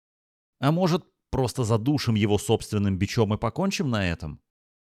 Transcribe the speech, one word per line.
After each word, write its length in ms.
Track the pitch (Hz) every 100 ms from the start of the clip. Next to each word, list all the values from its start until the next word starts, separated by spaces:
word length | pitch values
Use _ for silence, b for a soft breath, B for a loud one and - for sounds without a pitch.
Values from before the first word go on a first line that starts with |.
| _ _ _ _ _ -
«А 100 | 135
может, 340 | 165 185 160 - _ _
просто 340 | 127 127 -
задушим 500 | 110 113 117 151 -
его 240 | 110 104 101
собственным 580 | - 110 - 107 101 95
бичом 380 | 98 - 104
и 40 | 104
покончим 520 | 113 - 190 - 151
на 180 | 110 92
этом?» 320 | 82 78 69 _ _ _ _